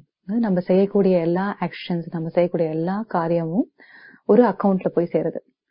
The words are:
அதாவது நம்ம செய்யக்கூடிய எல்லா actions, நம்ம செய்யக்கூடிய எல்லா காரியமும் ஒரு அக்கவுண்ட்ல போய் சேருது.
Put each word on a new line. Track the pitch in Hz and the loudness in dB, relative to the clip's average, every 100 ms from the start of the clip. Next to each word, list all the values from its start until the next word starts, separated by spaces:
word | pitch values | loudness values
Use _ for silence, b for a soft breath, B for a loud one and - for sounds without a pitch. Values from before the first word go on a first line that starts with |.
| - _ | -14 _
அதாவது | 185 233 226 | -6 -2 0
நம்ம | 180 | 0
செய்யக்கூடிய | 180 185 202 202 190 180 | 2 2 4 2 2 2
எல்லா | 165 180 202 - | 2 0 -2 -4
actions, | 170 - - 170 165 | -6 -6 -6 -6 -6
நம்ம | 170 160 | -8 -2
செய்யக்கூடிய | 175 175 170 160 | 0 0 0 -2
எல்லா | 160 170 202 226 | -2 -4 -4 -4
காரியமும் | 180 165 170 160 180 - _ b b b b - | -2 0 -2 -2 -2 -4 _ b b b b 2
ஒரு | 202 | 4
அக்கவுண்ட்ல | 233 190 202 190 180 | 4 2 0 0 0
போய் | - 170 | -2 0
சேருது. | 160 160 - - _ _ | -2 -2 -6 -12 _ _